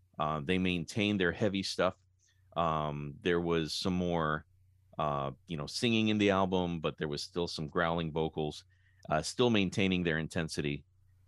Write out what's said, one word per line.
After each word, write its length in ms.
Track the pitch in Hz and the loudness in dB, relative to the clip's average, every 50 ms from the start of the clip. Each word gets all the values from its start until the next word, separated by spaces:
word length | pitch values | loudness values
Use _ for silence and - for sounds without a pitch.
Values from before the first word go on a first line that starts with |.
| _ _ _ - | _ _ _ -4
Uh, 220 | 78 76 78 78 71 | -2 -2 -2 -2 -2
they 140 | 69 92 92 | 0 0 2
maintained 600 | 92 92 90 87 80 - - 107 101 104 104 98 | 2 0 0 -2 -4 -4 -2 0 0 0 2 2
their 140 | 92 85 85 | 2 2 2
heavy 300 | - 117 104 95 98 92 | 2 0 0 0 0 -2
stuff. 320 | - - - 90 92 - _ _ _ _ _ _ _ _ _ _ _ - | -2 0 2 2 0 0 _ _ _ _ _ _ _ _ _ _ _ -4
Um, 580 | 80 85 80 78 78 76 76 73 73 73 73 71 - - | 0 0 2 2 0 0 -2 -4 -4 -6 -8 -8 -4 0
there 180 | 92 87 85 | 0 2 2
was 320 | 85 85 85 82 80 76 - | 2 2 0 0 0 -2 -4
some 220 | - - 98 90 | -4 -2 0 0
more, 500 | 90 90 87 85 85 80 78 78 78 - _ _ _ _ _ _ _ _ _ - - | 0 0 0 0 0 0 0 0 -2 -4 _ _ _ _ _ _ _ _ _ -6 -4
uh, 320 | 78 76 71 69 67 69 69 - _ | -2 -2 0 -2 -2 -4 -6 -10 _
you 100 | - 87 | -8 -8
know, 100 | 73 71 | -6 -6
singing 420 | 69 - - - 120 113 110 110 107 | -6 -6 -2 0 2 2 4 4 4
in 100 | 107 107 | 4 4
the 120 | 101 101 | 4 4
album, 500 | 95 95 98 92 92 92 90 87 85 82 | 4 4 2 2 2 2 2 0 -2 -2
but 180 | 78 80 73 - | -2 -4 -2 -2
there 100 | 87 76 | -4 -4
was 140 | 73 73 - | -4 -4 -8
still 260 | - - 87 87 85 | -6 -4 -4 -4 -4
some 200 | - - 78 69 | -4 -6 -6 -4
growling 440 | - 90 87 82 85 87 82 80 76 | -2 0 0 2 2 0 -2 -2 -2
vocals, 520 | 82 80 80 - 80 76 76 - - - _ _ _ _ _ _ _ - - | -2 -2 -2 -2 -2 -4 -4 -4 -8 -14 _ _ _ _ _ _ _ -6 -2
uh, 140 | 76 78 78 | -2 -2 -2
still 280 | - - - 127 123 | -2 0 2 2 4
maintaining 540 | 113 104 98 90 - - 98 95 92 90 87 | 4 4 2 2 2 2 2 2 2 2 2
their 140 | 85 78 80 | 2 0 0
intensity. 680 | 80 76 - 92 82 78 - - 76 73 73 73 - _ _ _ _ _ _ _ _ | -2 -2 -2 -4 -4 -4 -4 -4 -4 -2 -4 -4 -8 _ _ _ _ _ _ _ _